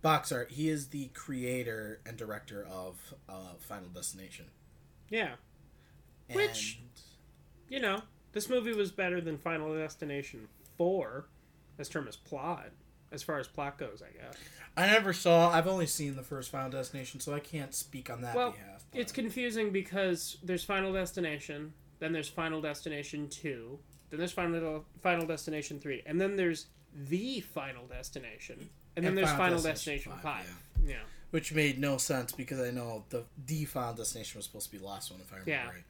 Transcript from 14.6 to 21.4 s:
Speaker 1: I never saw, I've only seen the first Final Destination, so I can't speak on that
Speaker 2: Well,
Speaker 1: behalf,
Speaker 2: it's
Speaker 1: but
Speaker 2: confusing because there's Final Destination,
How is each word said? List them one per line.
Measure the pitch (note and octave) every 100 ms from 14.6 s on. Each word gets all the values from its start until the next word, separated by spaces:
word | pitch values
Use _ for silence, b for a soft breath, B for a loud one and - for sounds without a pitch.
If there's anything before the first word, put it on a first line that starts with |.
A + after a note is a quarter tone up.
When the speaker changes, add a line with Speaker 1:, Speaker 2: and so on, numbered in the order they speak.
| B -
Speaker 1:
I | F#3+
never | G#3+ G3
saw, | F3 F3 E3+ E3+
I've | E3+ E3+
only | F#3+ D#3+
seen | - D3
the | C3+
first | B2 C#3 B2+
Final | C#3 C3
Destination, | C3+ B2+ C#3 B2+ C3+
so | -
I | D3
can't | D3 D#3+ C3+
speak | - - C3+ B2+
on | A#2+
that | A#2+ E3+
Speaker 2:
Well, | B3
Speaker 1:
behalf, | - - - -
Speaker 2:
it's | C4 A#3+
Speaker 1:
but | -
Speaker 2:
confusing | A3+ B3+ B3 A3+ G#3
because | G3 F#3+ G3 F#3+ E3+ - -
there's | F3+ F3+
Final | - G3 F#3+
Destination, | F#3+ F3 F#3+ E3+ D3